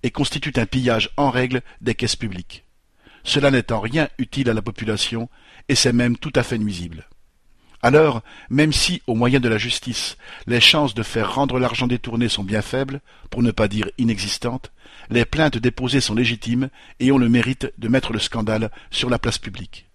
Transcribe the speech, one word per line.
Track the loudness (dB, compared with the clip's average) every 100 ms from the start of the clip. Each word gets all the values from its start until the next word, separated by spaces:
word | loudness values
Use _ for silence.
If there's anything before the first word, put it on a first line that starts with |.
et | -4
constituent | -2 -2 -2 -4 -2
un | 0
pillage | 0 2 2 0 0
en | 0
règle | 2 0 -2 -4 -6
des | -4 -2
caisses | -2 -2
publiques. | -6 -8 -12 -16 _ _ _ _ _ -16
Cela | -2 2 4
n'est | 2 2
en | -2
rien | -2 -2 -2 -2
utile | -6 -2 0
à |
la | 0
population | -2 -6 -4 -2 -2 -4 -6 -12 -20 -20 -2
et | 2
c'est | 4
même | 4 2 0
tout | 0 0
à |
fait | 0 -2
nuisible. | -2 -4 -8 -12 -18 -20 -20 _ _ _ _ -2
Alors, | 4 6 6 2 -6 -20 -4
même | 2 4
si, | 4 0 -2 -2
au |
moyen | 2 4 4
de | 4
la | 0
justice, | 0 -4 -4 -6 -6 -10 -18 -16 -2
les | 4
chances | 6 6 2 0
de |
faire | -4 -2 -2 0
rendre | 0 2
l'argent | 0 0 -2
détourné | -2 -2 -2 0
sont | -2
bien | -2 -2
faibles, | -2 -4 -4 -6 _ -20 -10
pour | 0
ne | 0
pas | 2 0
dire | 0 -4 0
inexistantes, | 0 0 -4 -4 -4 -6 -10 -20 -20 -20 -2
les | 0 0
plaintes | 2 2 2
déposées | 0 0 0 0
sont | 0 0
légitimes | 0 0 -2 -2 -2 -6 -20 -2
et | 2
ont | 4
le | 6
mérite | 4 2 -2 -4 -6
de | 0
mettre | 0 0
le | -4
scandale | -4 -4 -2 0 -2 -6 -10
sur | -6 -2
la | 0
place | 0 -4
publique. | -8 -12 -14 -16 -20